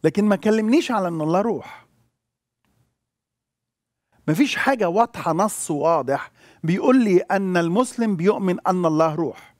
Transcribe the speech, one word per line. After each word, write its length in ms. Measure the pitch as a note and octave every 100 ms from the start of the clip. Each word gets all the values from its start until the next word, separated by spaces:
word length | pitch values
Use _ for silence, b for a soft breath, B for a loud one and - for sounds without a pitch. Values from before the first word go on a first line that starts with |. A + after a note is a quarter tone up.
لكن 200 | D#3 F3
ما 120 | G#3 G3
كلمنيش 540 | G#3+ A3 G#3+ C#4+ -
على 180 | A3+ F3+
أن 120 | E3
الله 200 | D#3 F3+
روح. 460 | A3+ D#3 - - _ _ _ _ _ _ _ _ _ _ _ _ _ _ _ _ _ _ _ _ _ _ _ _ -
مفيش 280 | D#3+ C#4 -
حاجة 320 | - C4+ F#3
واضحة، 440 | F3+ A#3+ - F3
نص 380 | D#3+ G#3 - -
واضح 600 | D3 D#3 E3 B2 - - b b b
بيقول 420 | D#3+ F3+ D#4 C4
لي 140 | A3+ F#3
أن 380 | - G3 F#3+ F3+
المسلم 600 | E3+ F#3+ B3+ - A3+ F#3
بيؤمن 500 | F3+ G#3 F#3+ F3+ -
أن 200 | F#3 E3+
الله 280 | D#3 D#3+
روح. 400 | D#3 D3+ - -